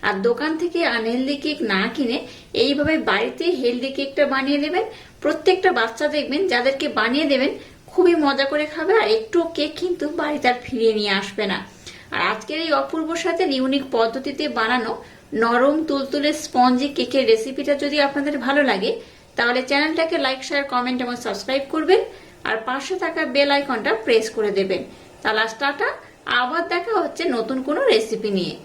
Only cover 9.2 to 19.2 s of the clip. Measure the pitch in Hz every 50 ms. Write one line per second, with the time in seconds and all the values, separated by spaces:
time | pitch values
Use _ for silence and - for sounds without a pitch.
9.2 | - - - 339 330 330 - - 294 302 - - 349 370 349 - 285 302 302 -
10.2 | 302 302 302 277 - 247 247 247 - - 262 220 226 226 214 214 208 208 196 196
11.2 | 196 - - - 214 196 180 - - - - - - - - - - - - -
12.2 | - 190 220 220 - - 302 320 330 320 294 269 277 - - 320 311 311 330 330
13.2 | - 359 339 339 370 302 277 262 262 262 269 285 262 - - 233 226 226 - 269
14.2 | 254 285 277 - 302 294 233 233 220 220 247 254 220 233 - - - - - -
15.2 | - - - 214 226 233 240 247 254 285 302 320 311 - 277 277 269 - - 294
16.2 | 285 302 311 302 - - - 254 247 254 254 247 277 285 277 - 247 247 - 269
17.2 | 254 220 226 220 - 269 262 302 277 294 285 277 294 285 285 302 285 277 277 294
18.2 | 277 294 294 277 233 254 277 294 285 254 214 185 190 262 - - - - - -